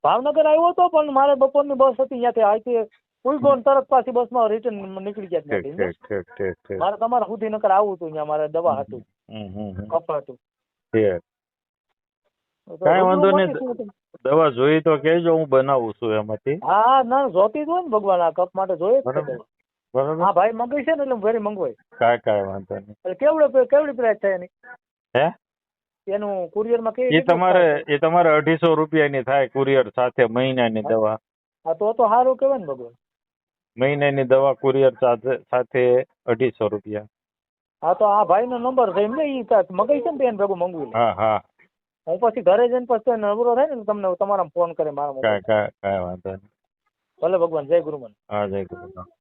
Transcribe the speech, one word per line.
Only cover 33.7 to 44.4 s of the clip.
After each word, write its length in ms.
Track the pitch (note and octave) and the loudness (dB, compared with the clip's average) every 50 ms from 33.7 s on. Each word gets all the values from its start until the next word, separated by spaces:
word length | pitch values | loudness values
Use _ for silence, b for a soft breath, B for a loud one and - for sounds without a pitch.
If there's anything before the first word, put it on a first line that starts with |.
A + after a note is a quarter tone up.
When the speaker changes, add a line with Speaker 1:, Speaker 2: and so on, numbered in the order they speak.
| _ A2+ | _ -4
Speaker 2:
મહિનાની 460 | B2+ C3+ D3 C#3+ C#3+ C#3+ C#3 C#3 C3+ | -2 -2 0 2 0 0 2 0 2
દવા 300 | B2 C3 C3+ C3+ C#3 C3 | 4 4 4 4 2 0
કુરિયર 400 | _ - C3+ C3 C#3 C3+ C3 A#2+ | _ 0 0 2 4 2 2 2
સાથે, 440 | - - B2 A#2+ A2+ A2+ B2+ C3 - | 2 0 0 0 0 -2 -4 -4 -4
સાથે 680 | - _ - B2+ B2 _ - C3 B2 B2 B2 B2+ C3 _ _ _ _ | -6 _ -4 -4 -4 _ -2 0 2 4 2 2 0 _ _ _ _
અઢીસો 420 | - A#2+ A2+ B2+ B2 G#2 _ A2 G#2 | -4 -2 0 0 -2 -2 _ -4 -4
રૂપિયા. 400 | G#2+ G#2 G2 G#2+ G#2 G#2 G#2+ G#2+ _ _ _ _ _ _ _ _ _ _ _ _ _ _ | -4 -6 _ -8 -10 -10 -10 -12 _ _ _ _ _ _ _ _ _ _ _ _ _ _
Speaker 1:
હા, 120 | - D#3+ F#3 | -2 -2 0
તો 120 | - G#3+ | 2 2
આ 180 | G#3 G3+ G#3 G#3 | 2 2 2 2
ભાઈનો 340 | E3+ F3 G3+ A#3 B3 B3+ A#3+ | 2 2 0 0 -2 -6 -6
નંબર 360 | A#3 B3+ C4 C4 A#3+ G3+ F3+ | -6 -4 0 0 0 0 2
છે 80 | F#3+ | -2
એમ 140 | G#3 G#3+ A#3 | -2 -2 -2
ને, 240 | D4 D#4 D4 C4+ C4 | -4 -4 -4 -4 -6
ઈ 40 | A3+ | -2
કાંઈક 280 | - A#3+ G#3 F3+ - | 0 2 2 2 0
મગાવી 300 | F#3+ F3+ G#3 B3 D4 C#4+ | -2 -4 0 0 0 0
છે 100 | A#3+ - | 0 -6
ને 60 | D#4+ C4 | -4 -2
તો 60 | C4+ | -2
એને 140 | B3 A3+ G3 | -2 0 0
ભેગું 220 | G3+ G3 G3 F3 | -2 -2 -2 -4
મંગાવી 260 | F3 F#3 F3+ D#3+ C#3+ | -4 -6 -4 -8 -10
લે. 60 | A#2+ | -6
Speaker 2:
હા, 220 | A2 A2 A#2+ A2+ F#2+ | -2 0 0 0 0
હા. 280 | F2+ G#2+ A2+ G#2+ G2+ - _ _ _ _ _ _ _ _ _ _ _ _ D#3+ | 0 0 0 0 0 -4 _ _ _ _ _ _ _ _ _ _ _ _ -6
Speaker 1:
હું 120 | E3 F#3 | -4 0
પછી 220 | A#3 A#3 A3 B3 | 0 0 -2 0
ઘરે 260 | G3 F3 F#3+ A3 B3 B3 | 2 2 4 4 4 2
જઈને 180 | A#3+ B3+ B3 | 0 -2 -2
પછી 260 | A#3 B3 A3 A3 C4 | -2 -2 -2 0 -2
એને 160 | A#3+ A3 G#3+ G3+ | -2 0 -2 -2
નવરો 280 | G3+ A3 A#3+ A#3+ A#3+ | -2 0 0 0 2
થાય 200 | A#3+ C#4 D#4+ C#4+ | 2 0 -2 -2
ને 80 | B3 G#3+ | -8 -6
તમને 320 | G3 G#3 G3+ G3 F#3+ F3+ | -6 -6 -4 -2 -4 -2
તમારા 280 | - G3 G3 G3+ G3 | -2 -2 -2 -2 -2